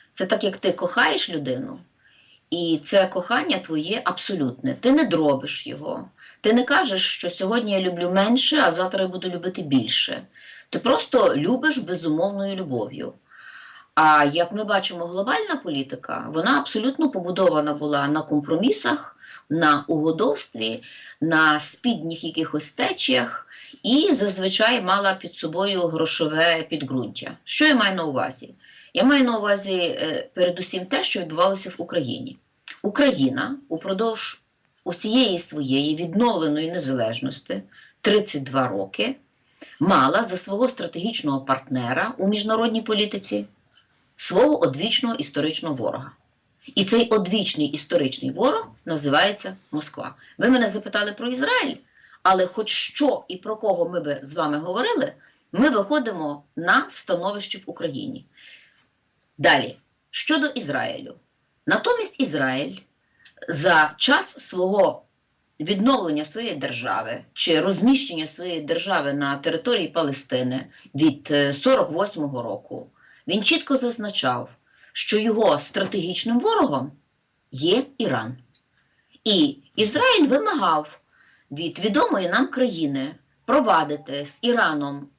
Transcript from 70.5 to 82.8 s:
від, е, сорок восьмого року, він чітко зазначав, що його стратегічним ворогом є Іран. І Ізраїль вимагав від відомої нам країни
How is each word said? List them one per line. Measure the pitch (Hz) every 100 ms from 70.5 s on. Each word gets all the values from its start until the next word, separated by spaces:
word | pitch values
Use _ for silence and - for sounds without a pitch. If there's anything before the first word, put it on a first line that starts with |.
| - - - - 139
від, | 156 - -
е, | 147 143
сорок | 139 254 262 -
восьмого | 156 196 165 143 127
року, | 117 - - - - _ _ _ -
він | 202
чітко | 208 320 - 254
зазначав, | 240 226 208 - 131 123 - _ _ _ _
що | - - 214
його | 226 208 190 147
стратегічним | - - 190 202 170 180 226 233
ворогом | 415 440 294 135 135 - _ _ _ _ _
є | 131 160 220 - -
Іран. | 208 123 110 127 _ _ _ _ _ _ _ _
І | 226 196 147 - _ -
Ізраїль | 214 254 508 453 285
вимагав | 277 427 330 185 151 151 - _ _ _ _ _
від | 143 165 -
відомої | 214 247 480 226 175
нам | 208 -
країни | 254 247 165